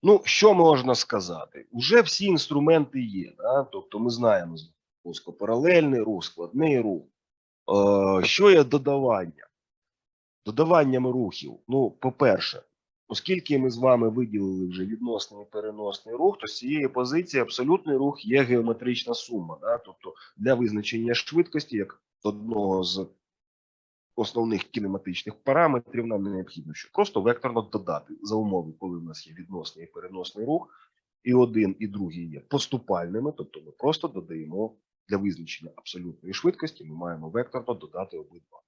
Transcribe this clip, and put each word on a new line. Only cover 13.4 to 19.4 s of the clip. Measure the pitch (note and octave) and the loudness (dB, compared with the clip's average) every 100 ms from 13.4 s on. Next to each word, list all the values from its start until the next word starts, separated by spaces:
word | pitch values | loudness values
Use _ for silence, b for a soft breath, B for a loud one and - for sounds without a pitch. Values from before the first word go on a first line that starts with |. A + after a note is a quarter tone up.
| - C#3+ | 0 0
ми | C3 | 0
з | A#2 | 2
вами | C3 B2 A2+ | 4 4 4
виділили | A2+ A#2+ G#2 G2 F#2 F2+ | 0 -2 -2 -4 -4 -6
вже | F2+ | -6
відносний | F#2+ A2 A#2+ A2 - G2+ | -8 -6 -6 -6 -8 -16
і | G#2 | -12
переносний | G#2+ G#2+ G#2+ G#2 G2 A2 | -8 -8 -8 -8 -8 -12
рух, | B2 F3 G3+ | 0 0 0
то | G#2 | -10
з | - | -10
цієї | B2 D3+ C3+ | -6 -2 -2
позиції | B2+ B2+ D#3 F3+ C3+ | -2 -2 -2 -2 -2
абсолютний | A#2 - C3 F#3 D#3+ C3+ | -2 -4 0 0 0 0
рух | C#3 C#3+ | 0 -4
є | G#2+ C3+ | 0 2
геометрична | B2 B2 A2+ A2+ B2 A#2+ A#2+ | 4 2 2 -2 -2 -4 -4
сума, | A#2+ - A2+ | -6 -6 -8